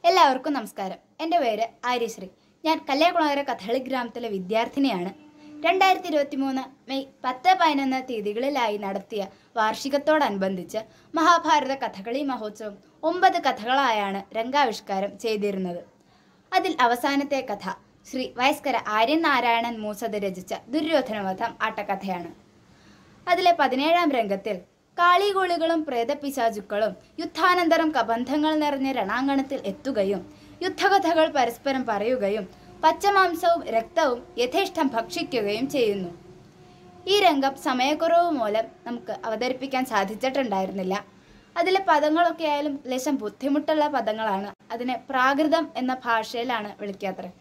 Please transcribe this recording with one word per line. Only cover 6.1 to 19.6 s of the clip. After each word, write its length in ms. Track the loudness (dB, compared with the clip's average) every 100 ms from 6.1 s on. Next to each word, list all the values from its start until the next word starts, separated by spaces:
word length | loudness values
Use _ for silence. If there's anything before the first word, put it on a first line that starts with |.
| -2 -2 -2 -2 -4 -8 _ -8
മെയ് 180 | -8 -8 _
പത്ത്, 320 | -6 2 4
പതിനൊന്ന് 500 | 6 4 2 0 -2
തീയതികളിലായി 760 | -4 -6 -4 -2 -2 0 -2 -2
നടത്തിയ 500 | -4 -6 -6 -8 -8 -12 _
വാർഷികത്തോടനുബന്ധിച്ച് 1200 | -2 0 0 -2 0 2 2 2 0 -2 -4 -6 -8 -10 _ _
മഹാഭാരത 600 | 2 4 4 4 2 2
കഥകളി 480 | -4 -6 -8 -6 -4
മഹോത്സവം 540 | -4 -6 -8 -10 -14 -14 _ _
ഒമ്പത് 400 | -2 4 4 4
കഥകളായാണ് 800 | 0 -2 0 2 2 2 -2 -4 -6
രംഗാവിഷ്കാരം 840 | -6 0 2 2 0 -4 -4 -4 -4
ചെയ്തിരുന്നത്. 640 | -4 -2 -2 -2 -4 -6 -12 _ _ _ _ _ _
അതിൽ 260 | 0 0 2
അവസാനത്തെ 640 | 2 2 0 0 0 -4 -4
കഥ 240 | -8 -8 -12 _ _ -10
ശ്രീ 220 | -8 -8 0
വയസ്കര 440 | 0 0 -2 -4 -2
ആര്യൻ 340 | 0 2 2
നാരായണൻ 560 | 2 2 2 0